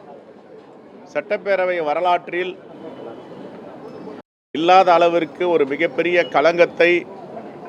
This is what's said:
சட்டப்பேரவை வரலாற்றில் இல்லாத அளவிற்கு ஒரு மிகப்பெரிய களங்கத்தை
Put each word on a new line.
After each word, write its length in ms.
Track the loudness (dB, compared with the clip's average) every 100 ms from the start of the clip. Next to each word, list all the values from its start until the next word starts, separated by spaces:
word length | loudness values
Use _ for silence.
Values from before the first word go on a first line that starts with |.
| -20 -20 -20 -20 -20 -20 -20 -20 -20 -20 -10
சட்டப்பேரவை 680 | -10 -6 -6 -2 0 0 -2
வரலாற்றில் 760 | -2 0 0 0 -2 -6 -6 -10 -18 -18 -18 -16 -16 -18 -18 -18 -18 -18 -18 -18 -18 -18 -18 -18 _ _ _ -4
இல்லாத 360 | 4 6 6
அளவிற்கு 560 | 6 4 2 -2 -4 0
ஒரு 160 | 0 0
மிகப்பெரிய 640 | 0 -2 -2 0 0 2
களங்கத்தை 760 | 2 2 4 2 4 2 2 -2 -14 -16 -16 -16 -18